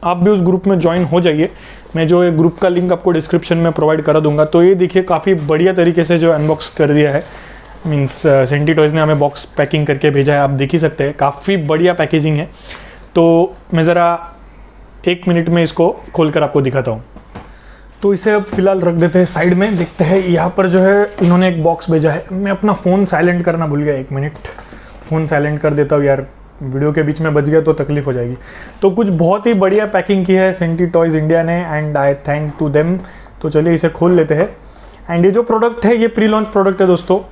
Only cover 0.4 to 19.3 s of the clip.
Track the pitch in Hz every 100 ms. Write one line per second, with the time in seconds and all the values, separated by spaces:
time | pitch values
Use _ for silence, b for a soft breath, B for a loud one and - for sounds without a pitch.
0.4 | 175 185 196 190 165 170 170 170 175 151
1.4 | 165 B B B B 160 160 175 180 160
2.4 | 165 165 190 175 180 170 180 165 156 170
3.4 | - 170 165 - 151 160 156 151 151 147
4.4 | 151 170 175 190 180 190 185 160 196 185
5.4 | 147 160 180 185 170 170 160 170 165 156
6.4 | 151 151 - - 151 147 151 139 - B
7.4 | B B B B 170 151 135 - 160 135
8.4 | 127 143 147 156 151 160 151 151 147 -
9.4 | - - 143 156 151 139 147 139 135 147
10.4 | 143 139 139 170 156 151 139 147 139 135
11.4 | - 196 147 156 180 170 147 165 151 151
12.4 | 156 B B B B B B - 165 165
13.4 | 180 - - 170 160 175 170 170 - -
14.4 | - - - - - - - 175 185 170
15.4 | 165 170 160 - 170 - - - 156 151
16.4 | 151 147 131 131 123 113 - - - B
17.4 | B B B B B - 202 196 220 208
18.4 | 202 - 190 190 175 170 170 185 180